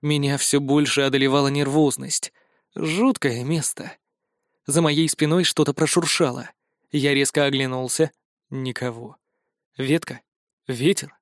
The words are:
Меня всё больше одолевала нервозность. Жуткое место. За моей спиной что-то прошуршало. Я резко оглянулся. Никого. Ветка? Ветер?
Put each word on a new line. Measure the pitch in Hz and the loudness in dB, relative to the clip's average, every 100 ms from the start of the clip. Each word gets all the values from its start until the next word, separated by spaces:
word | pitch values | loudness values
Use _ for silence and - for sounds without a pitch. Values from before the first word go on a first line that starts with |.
Меня | 147 151 139 139 | 0 0 0 0
всё | - 143 | 2 0
больше | 139 143 147 - | 2 2 2 2
одолевала | 135 135 135 139 139 | 2 2 2 4 2
нервозность. | 143 143 147 151 - 135 - - _ _ _ _ - | 0 0 2 2 0 -6 -6 -6 _ _ _ _ -8
Жуткое | 160 165 254 247 143 117 | -4 0 2 2 -2 -4
место. | 123 165 139 - - - _ _ _ _ _ _ - | -2 -2 -2 -8 -12 -16 _ _ _ _ _ _ -2
За | 139 | 2
моей | 165 147 160 | 2 2 0
спиной | - 151 170 | 0 0 2
что-то | 170 - 147 | 0 0 0
прошуршало. | 135 160 - 160 - 156 127 117 _ _ _ _ | 2 0 0 0 0 0 -2 -12 _ _ _ _
Я | 151 139 | -2 2
резко | 139 139 - 143 | 2 2 2 2
оглянулся. | 139 131 127 127 - 156 _ _ _ _ | 0 -2 -4 -6 0 -2 _ _ _ _
Никого. | 135 131 120 127 113 117 - _ _ _ _ _ _ | -8 -8 -6 -8 -8 -16 -20 _ _ _ _ _ _
Ветка? | 131 160 - - _ _ _ _ - | 0 0 0 -14 _ _ _ _ -10
Ветер? | 123 143 196 143 _ | 0 2 0 -4 _